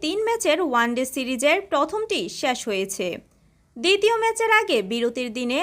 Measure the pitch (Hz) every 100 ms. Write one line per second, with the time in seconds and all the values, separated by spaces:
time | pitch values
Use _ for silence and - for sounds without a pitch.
0 | 311 403 440 466 311 311 330 240 233 240
1 | 254 269 247 254 285 359 381 294 320 427
2 | 440 349 - - 269 247 233 190 190 -
3 | 180 - - _ _ _ _ 240 339 403
4 | 427 453 453 453 440 440 427 240 190 233
5 | 240 247 247 226 240 247